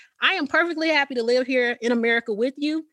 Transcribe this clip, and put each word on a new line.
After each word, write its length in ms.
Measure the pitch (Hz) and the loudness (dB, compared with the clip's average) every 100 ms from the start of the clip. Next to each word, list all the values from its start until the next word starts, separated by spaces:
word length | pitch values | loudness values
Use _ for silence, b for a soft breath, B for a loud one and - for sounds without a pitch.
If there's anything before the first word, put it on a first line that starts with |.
| B B | B B
I 140 | 277 | 0
am 120 | 370 285 | 0 0
perfectly 420 | 320 339 311 320 | 0 0 0 0
happy 260 | 302 277 247 | 0 0 -2
to 60 | |
live 240 | 226 254 254 | 0 0 2
here 300 | 262 240 240 | 0 0 -2
in 120 | 226 | -2
America 400 | 240 233 233 233 | 0 2 0 -2
with 220 | 208 254 285 | -2 -2 -2
you, 300 | 294 320 311 | -4 -4 -8